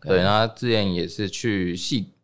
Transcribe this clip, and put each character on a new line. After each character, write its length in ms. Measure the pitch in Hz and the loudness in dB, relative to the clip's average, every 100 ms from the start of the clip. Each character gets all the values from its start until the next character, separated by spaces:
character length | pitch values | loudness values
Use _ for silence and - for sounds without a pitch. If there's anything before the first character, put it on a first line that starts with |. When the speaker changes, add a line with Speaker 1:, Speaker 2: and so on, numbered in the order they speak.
Speaker 1:
OK。 80 | - | 2
Speaker 2:
对， 100 | 92 | 4
然 80 | 92 | 4
后 200 | 107 113 | 4 2
他 0 | |
之 220 | - 123 | -2 0
前 220 | 110 98 | 0 0
也 160 | 87 85 | -2 -4
是 220 | - 98 | -4 -6
去 440 | - 120 101 90 | -4 -2 0 -2
矽-， 300 | 87 - 135 92 _ | -4 -2 -4 -4 _